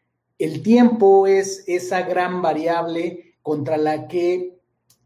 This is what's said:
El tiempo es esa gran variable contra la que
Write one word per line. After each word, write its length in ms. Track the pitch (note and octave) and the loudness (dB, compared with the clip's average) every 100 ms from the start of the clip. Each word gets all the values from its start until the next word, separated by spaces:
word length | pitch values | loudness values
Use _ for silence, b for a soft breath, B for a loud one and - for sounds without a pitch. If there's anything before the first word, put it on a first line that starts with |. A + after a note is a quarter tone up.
| _ _ _ _ | _ _ _ _
El 280 | D#3+ C#3+ | -6 -4
tiempo 640 | G3 A#3+ A#3+ - G3 G3 G3 | 2 6 6 4 6 6 6
es 340 | G3 F#3+ - - | 2 0 -10 -6
esa 340 | F3 F3+ F#3 | -6 -4 -4
gran 400 | F3 F3+ F3+ F3+ | -2 -2 -2 -2
variable 920 | F3 D#3 D#3+ E3+ E3 E3 F3 - - _ | -2 -2 -2 -2 -4 -6 -6 -10 -20 _
contra 360 | - D3 C3+ D3+ | -6 -6 -2 -2
la 320 | D3+ D3+ D#3 | -2 -4 -6
que 500 | F3+ F3 F3+ F3+ - _ _ _ _ | -4 -2 -2 -6 -14 _ _ _ _